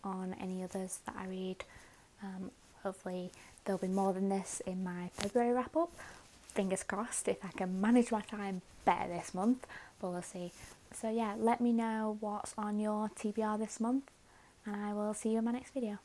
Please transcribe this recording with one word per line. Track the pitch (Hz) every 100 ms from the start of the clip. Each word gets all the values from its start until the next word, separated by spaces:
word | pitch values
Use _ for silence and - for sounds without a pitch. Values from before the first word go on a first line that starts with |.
on | 202 185 185 190
any | 185 185
others | 185 196 190 - -
that | -
I | 190
read. | 185 185 185 - - - - - -
Um, | 196 190 185 - - -
hopefully | 196 190 - 180 180 - - - -
there'll | 190
be | 185
more | 190 196
than | 185 196
this | 196 185 - -
in | 185
my | 185 180 180
February | - 202 247 240
wrap-up. | 247 247 311 339 - - - - - -
Fingers | - 190 190
crossed | - 196 233 - -
if | -
I | 190
can | - 185 185
manage | 208 247 240
my | 220
time | - 208 202 185 - - -
better | 180 190
this | 175 -
month, | 180 208 254 - - - -
but | 185
we'll | 175
see. | 180 185 175 - - - -
So | - 226
yeah, | 226 220 208
let | 220 226
me | 240
know | 233 226 220 220 214
what's | 214 208 - -
on | 208 208
your | 214 214 214 -
T | 214
B | 208
R | 214 214
this | 214 -
month, | 226 262 269 - - - - - -
and | 208
I | 208
will | 208 208 214
see | 220
you | 220
in | 226
my |
next | 240 262
video. | - 233 208